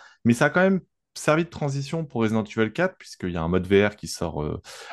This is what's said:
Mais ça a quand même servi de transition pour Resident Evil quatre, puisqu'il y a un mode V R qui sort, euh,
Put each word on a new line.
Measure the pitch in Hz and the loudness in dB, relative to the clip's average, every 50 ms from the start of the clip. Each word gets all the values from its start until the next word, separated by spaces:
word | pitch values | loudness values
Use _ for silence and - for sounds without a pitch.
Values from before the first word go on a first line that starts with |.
| - - _ _ - | -18 -20 _ _ 2
Mais | 120 117 | 2 4
ça | - 156 | 4 4
a | 147 | 2
quand | - 180 | 4 4
même | 185 190 190 175 - _ _ _ _ _ - | 4 4 2 0 -2 _ _ _ _ _ -14
servi | - - 160 151 160 175 | -4 0 2 2 2 0
de | - | -2
transition | - - 156 139 135 139 135 - 170 165 160 | -4 -6 -4 -4 -4 -4 -6 -4 -6 -6 -6
pour | 139 - 117 | -4 -2 0
Resident | 113 107 113 110 104 | 0 2 2 0 -2
Evil | - - 113 110 107 - | -2 0 0 0 0 0
quatre, | - 180 185 - | -2 -2 -2 -2
puisqu'il | - - - - - - 90 | -8 -20 -20 -12 -8 -6 -4
y | 87 | -4
a | 85 | -2
un | 82 | 0
mode | 82 90 92 87 | 0 0 0 2
V | 95 101 98 104 | 4 4 4 4
R | 104 - | 4 0
qui | - - | -6 -12
sort, | 80 - - 87 82 78 76 76 | -12 -8 -6 -6 -4 -4 -4 -4
euh, | 76 80 82 - - - - - - | -4 -6 -8 -10 -14 -18 -18 -16 -16